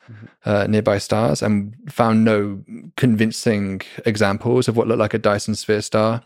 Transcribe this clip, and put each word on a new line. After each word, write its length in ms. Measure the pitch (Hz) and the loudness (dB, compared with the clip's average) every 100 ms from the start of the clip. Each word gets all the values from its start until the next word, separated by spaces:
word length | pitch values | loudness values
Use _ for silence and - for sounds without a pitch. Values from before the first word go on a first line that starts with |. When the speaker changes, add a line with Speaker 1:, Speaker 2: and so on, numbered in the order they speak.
| - | -20
Speaker 1:
Mm-hmm. 160 | 107 107 _ - | -20 -20 _ -2
Speaker 2:
uh, 180 | 104 104 | 0 2
nearby 320 | 107 107 101 | 2 2 0
stars, 440 | - 107 123 139 | 0 0 0 0
and 320 | 104 104 101 117 147 | 0 0 -2 -12 -10
found 360 | - 113 110 | -2 2 4
no 380 | 110 107 101 98 - - 170 - | 4 2 -2 -8 -14 -18 -16 0
convincing 840 | 127 107 110 - 120 104 98 95 - - 117 | 2 2 0 0 -2 0 -2 -8 -12 -6 -4
examples 600 | 104 101 104 117 127 123 | 0 0 0 0 0 2
of 80 | 113 | 0
what 120 | 107 | 0
looked 100 | 117 | 0
like 140 | 107 | 0
a 40 | 110 | 0
Dyson 360 | 107 104 - | 0 0 -2
sphere 280 | 104 - 107 | -4 -2 -2
star. 400 | - 110 110 117 | 0 0 0 -2